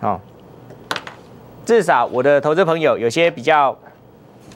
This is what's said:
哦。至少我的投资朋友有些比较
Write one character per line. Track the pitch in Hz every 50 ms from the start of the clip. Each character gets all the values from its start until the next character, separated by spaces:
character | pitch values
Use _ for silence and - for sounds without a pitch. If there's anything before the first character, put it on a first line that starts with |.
哦。 | 110 107 95 95 - - - - - - - - - - - - - - - - - - - - - - - - - - - - -
至 | - 233 226
少 | 170 175 151 123 117 95
我 | 107 123
的 | 127 143 143 143
投 | 139 151 160
资 | 180 170
朋 | 165 165 165
友 | 156 139 110 92
有 | 117 117
些 | 117 165 170 170
比 | 165 143
较 | 117 156 156 147 143 127 107 - - - - - - - - - - - - - - - -